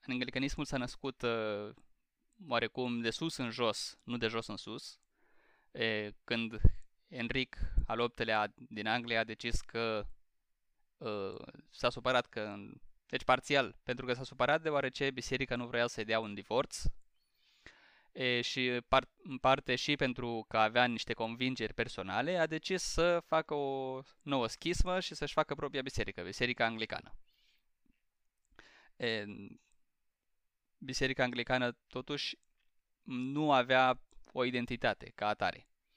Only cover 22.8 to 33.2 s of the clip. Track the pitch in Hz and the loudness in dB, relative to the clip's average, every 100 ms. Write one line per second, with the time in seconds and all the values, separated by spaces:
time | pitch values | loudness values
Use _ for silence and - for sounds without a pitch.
22.8 | - - 170 170 - 160 - 147 143 135 | -2 2 4 2 2 0 0 -2 -2 -2
23.8 | 131 131 131 _ 147 139 117 - 165 170 | -4 -6 -12 _ -2 0 0 -2 0 4
24.8 | 180 180 180 156 147 - 151 139 143 139 | 4 2 -2 -4 -2 0 0 0 -4 -4
25.8 | 131 - 101 98 90 98 123 123 117 113 | -4 -2 -4 -4 -8 0 0 2 0 0
26.8 | 110 - - - - _ _ _ _ _ | -4 -6 -10 -16 -18 _ _ _ _ _
27.8 | _ _ _ _ _ _ _ - - - | _ _ _ _ _ _ _ -20 -20 -20
28.8 | - - 120 113 104 104 101 - _ _ | -20 -6 -4 -2 -4 -10 -14 -18 _ _
29.8 | _ _ _ _ _ _ _ _ _ _ | _ _ _ _ _ _ _ _ _ _
30.8 | 135 127 131 131 127 120 120 127 123 120 | -8 -2 0 0 0 0 0 0 0 -4
31.8 | _ 127 127 143 - - _ _ _ _ | _ -10 -6 -4 -6 -8 _ _ _ _
32.8 | _ _ - 123 | _ _ -8 -6